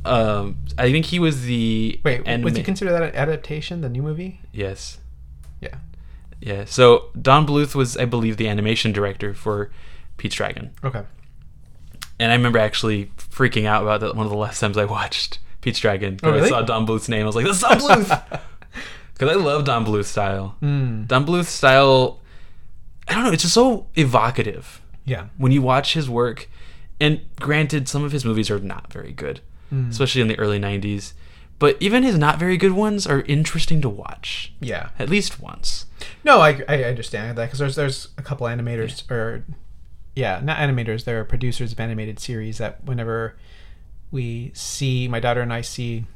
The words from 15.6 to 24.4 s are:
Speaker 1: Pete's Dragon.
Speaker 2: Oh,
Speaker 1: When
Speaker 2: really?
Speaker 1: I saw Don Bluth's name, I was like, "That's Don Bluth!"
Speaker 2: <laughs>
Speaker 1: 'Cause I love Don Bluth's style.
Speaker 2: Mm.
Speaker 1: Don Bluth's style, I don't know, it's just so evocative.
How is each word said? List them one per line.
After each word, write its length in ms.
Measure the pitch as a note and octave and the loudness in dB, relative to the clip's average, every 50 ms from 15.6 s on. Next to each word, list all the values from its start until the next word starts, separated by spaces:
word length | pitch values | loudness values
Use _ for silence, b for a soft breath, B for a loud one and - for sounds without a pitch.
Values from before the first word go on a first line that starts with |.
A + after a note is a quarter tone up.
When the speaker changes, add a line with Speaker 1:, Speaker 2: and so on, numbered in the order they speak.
Speaker 1:
Pete's 180 | - B2 A2+ - | -4 -2 -2 0
Dragon. 400 | - A2+ G2+ F#2+ G#2 G2 F#2+ F#2+ - | 0 0 0 2 -2 -4 -4 0 2
Speaker 2:
Oh, 40 | D#3 | 4
Speaker 1:
When 80 | D3+ | 4
Speaker 2:
really? 120 | D3 D3+ - | 6 6 4
Speaker 1:
I 20 | |
saw 120 | C3 A#2+ A2 | 4 2 2
Don 220 | A2 A2+ A2+ A2+ G#2+ | 0 0 0 2 2
Bluth's 220 | A2+ A2 - - | 0 0 0 -2
name, 140 | A#2+ G#2+ G#2+ | 0 0 0
I 20 | |
was 100 | G#2+ G#2 | 0 0
like, 100 | A#2 A#2+ | 2 2
"That's 160 | G3 G3 F3+ | 2 2 2
Don 180 | G3 A#3 C4 - | 6 6 6 6
Bluth!" 280 | C#4 C#4+ C4+ A#3+ G3+ F#3+ | 8 6 6 6 6 2
Speaker 2:
<laughs> 320 | - - - - - - - - - - - - B B B B B B B B B - | 0 0 -2 -8 -12 -10 -10 -10 -14 -14 -18 -14 B B B B B B B B B -2
Speaker 1:
'Cause 120 | C3+ C#3 | 0 2
I 60 | E3 | 2
love 300 | G3 F#3 D3 C#3+ D3+ C#3+ | 2 2 2 2 2 2
Don 200 | C3+ B2+ A#2 A2+ | 2 2 2 2
Bluth's 220 | G#2+ G#2 G#2 G2+ - | 2 2 0 0 0
style. 460 | - - G2+ G2 G2 G2 F#2+ F#2+ G2 - - | -2 -2 0 0 0 -2 -4 -6 -8 -2 -2
Speaker 2:
Mm. 440 | D3 C#3+ C#3+ C3+ B2+ A#2 A2 G#2+ A#2 | 0 0 2 0 0 -2 -4 -2 2
Speaker 1:
Don 180 | B2+ C3 C#3+ C#3+ | 2 2 4 4
Bluth's 220 | F3 F3 F3 - | 2 0 0 -2
style, 680 | - - - C3+ C3 C3+ C#3 C#3 C3 C3 B2+ - - - b b b b b b b b b b b - - - - - - - | -4 4 6 8 8 8 8 8 8 6 6 4 0 -6 b b b b b b b b b b b -12 -12 -14 -14 -14 -8 -4
I 60 | - | -2
don't 100 | G#3 A#3+ | 0 2
know, 80 | B3+ | 2
it's 120 | - D#3+ - | 2 2 2
just 100 | E3+ E3+ | 2 4
so 320 | A3+ B3 C4 A#3+ G3+ - - - | 6 6 6 4 0 -4 -4 0
evocative. 880 | - D#3 C3 A#2+ A#2+ G#2+ A#2+ B2 - | 2 2 4 4 4 4 4 2 0